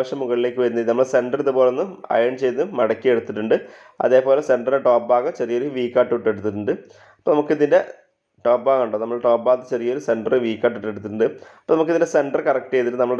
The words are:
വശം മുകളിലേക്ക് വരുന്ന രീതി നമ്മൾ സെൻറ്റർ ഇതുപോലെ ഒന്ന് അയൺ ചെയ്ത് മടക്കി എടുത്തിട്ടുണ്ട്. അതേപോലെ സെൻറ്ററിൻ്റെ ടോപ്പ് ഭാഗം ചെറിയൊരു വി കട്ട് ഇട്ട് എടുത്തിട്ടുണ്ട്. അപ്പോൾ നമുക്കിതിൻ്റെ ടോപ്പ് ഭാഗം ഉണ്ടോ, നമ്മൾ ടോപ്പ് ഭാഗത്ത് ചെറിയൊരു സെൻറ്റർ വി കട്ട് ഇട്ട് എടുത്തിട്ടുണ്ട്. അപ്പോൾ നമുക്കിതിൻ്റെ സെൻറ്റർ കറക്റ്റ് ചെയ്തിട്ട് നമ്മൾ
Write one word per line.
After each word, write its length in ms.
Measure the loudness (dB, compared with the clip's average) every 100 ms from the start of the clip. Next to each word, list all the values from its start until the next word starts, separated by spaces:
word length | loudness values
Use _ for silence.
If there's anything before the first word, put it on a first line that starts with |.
വശം 160 | 0 -4
മുകളിലേക്ക് 380 | -2 0 -2 0
വരുന്ന 180 | 0 0
രീതി 80 | 0
നമ്മൾ 160 | 2 2
സെൻറ്റർ 260 | 2 0 -2
ഇതുപോലെ 260 | 0 4 2
ഒന്ന് 120 | 2 -6 -8 -2 0
അയൺ 180 | 0 0
ചെയ്ത് 200 | -2 -2 -4 0
മടക്കി 300 | 0 2 2
എടുത്തിട്ടുണ്ട്. 420 | 0 -2 -6 0 -2 -2 -20 -20 _ 4
അതേപോലെ 360 | 4 4 0 2
സെൻറ്ററിൻ്റെ 320 | 0 0 0 2
ടോപ്പ് 220 | 2 2
ഭാഗം 220 | 0 0 -4
ചെറിയൊരു 280 | -4 -2 -4 -4
വി 80 | -2 0
കട്ട് 180 | 0 0
ഇട്ട് 120 | -2
എടുത്തിട്ടുണ്ട്. 400 | -2 -4 -4 -4 -6 -8 -20 -20 _
അപ്പോൾ 140 | 0
നമുക്കിതിൻ്റെ 460 | 0 2 0 4 2 2 -12 _ _ _ _ 0
ടോപ്പ് 200 | 2 2
ഭാഗം 160 | 2 0
ഉണ്ടോ, 120 | -2
നമ്മൾ 140 | -4 -2 2
ടോപ്പ് 180 | 2 2
ഭാഗത്ത് 200 | 0 0
ചെറിയൊരു 280 | -4 -4 -4 -2
സെൻറ്റർ 280 | -2 0 0 0
വി 80 | -2
കട്ട് 140 | -2 -2
ഇട്ട് 80 | -8
എടുത്തിട്ടുണ്ട്. 340 | -8 -10 -2 -2 -2 -20 -20
അപ്പോൾ 140 | -2 0
നമുക്കിതിൻ്റെ 340 | 2 0 2 0
സെൻറ്റർ 260 | 0 -2 0
കറക്റ്റ് 260 | -2 0 0
ചെയ്തിട്ട് 220 | 0 0
നമ്മൾ 160 | 0 2